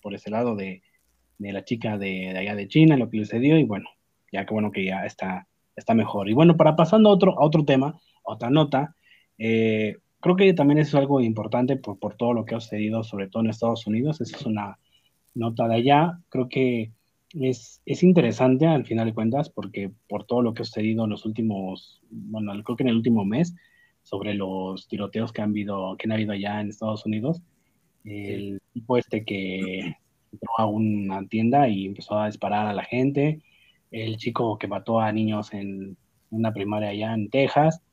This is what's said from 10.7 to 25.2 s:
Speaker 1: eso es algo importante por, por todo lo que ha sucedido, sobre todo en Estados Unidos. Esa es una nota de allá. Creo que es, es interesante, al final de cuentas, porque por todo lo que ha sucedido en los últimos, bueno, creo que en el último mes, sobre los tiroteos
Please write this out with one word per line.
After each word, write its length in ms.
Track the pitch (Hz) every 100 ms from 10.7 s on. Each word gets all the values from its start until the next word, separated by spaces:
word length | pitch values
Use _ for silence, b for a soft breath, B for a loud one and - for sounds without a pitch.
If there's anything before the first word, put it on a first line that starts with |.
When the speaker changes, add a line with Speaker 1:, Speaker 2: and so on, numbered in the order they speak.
| 151
Speaker 1:
eso 180 | 151 143
es 40 |
algo 180 | 139 139
importante 560 | 117 110 104 120 123 135
por, 220 | 120 101
por 180 | 104 -
todo 160 | 117
lo 100 | 120
que 100 | 110
ha 60 | 113
sucedido, 420 | 110 107 107 113
sobre 240 | 113 101 95
todo 140 | 113
en 80 | 113
Estados 360 | 113 117 117 104
Unidos. 340 | 107 143 151
Esa 160 | 117 -
es 100 | -
una 320 | 107 104 98 _ _ _ _ _
nota 340 | - 117 113 117
de 80 | 113
allá. 420 | 123 143 170 175 _
Creo 200 | - 123
que 440 | - 127 120 110 113 _ _ _
es, 480 | 165 131 127 - - -
es 160 | 143
interesante, 640 | 180 175 123 110 131 131 160
al 180 | 156
final 220 | 117 113 113
de 80 |
cuentas, 340 | 113 110 127 147
porque 440 | - 98 - 98 101 _
por 160 | 104
todo 180 | - 123
lo 100 | 120
que 100 | 110
ha 40 | 113
sucedido 380 | - 110 113
en 60 | 110
los 140 | 104
últimos, 800 | 110 107 113 98 95 92 - _ _
bueno, 420 | 113 104 107 104 101
creo 120 | 107 120
que 60 |
en 60 | 131
el 60 | 113
último 280 | 117 113
mes, 300 | 101 113 170 - b b b _
sobre 320 | _ 98 104
los 540 | 101 95 95 92 95 -
tiroteos 440 | 104 101 110